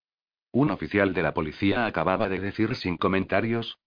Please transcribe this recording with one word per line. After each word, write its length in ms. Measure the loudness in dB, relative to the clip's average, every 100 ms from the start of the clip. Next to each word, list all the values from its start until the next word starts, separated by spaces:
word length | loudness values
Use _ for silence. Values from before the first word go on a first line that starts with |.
| _ _ _ _ _
Un 180 | 2 2
oficial 420 | 0 0 2 2
de 100 | 2
la 120 | 0
policía 520 | 0 -4 0 0 2 0
acababa 420 | 0 0 0 0
de 100 | -2
decir 380 | -4 -2 -2 -2
sin 200 | -4 0
comentarios, 800 | 0 0 2 0 0 -2 -6 -10